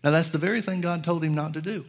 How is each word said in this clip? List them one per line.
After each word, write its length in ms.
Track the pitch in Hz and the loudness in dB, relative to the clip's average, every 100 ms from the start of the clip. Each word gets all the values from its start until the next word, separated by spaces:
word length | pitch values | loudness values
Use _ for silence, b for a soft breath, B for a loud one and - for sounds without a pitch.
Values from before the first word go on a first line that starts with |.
Now 80 | 147 | 4
that's 180 | 156 165 | 4 2
the 80 | 160 | 0
very 240 | 180 226 | 0 0
thing 200 | 202 185 | -2 -2
God 240 | 175 170 160 | -2 -2 0
told 180 | 170 | 0
him 100 | 160 | 0
not 200 | 151 151 | 0 -2
to 80 | 156 | -6
do. 240 | 170 214 | -6 -8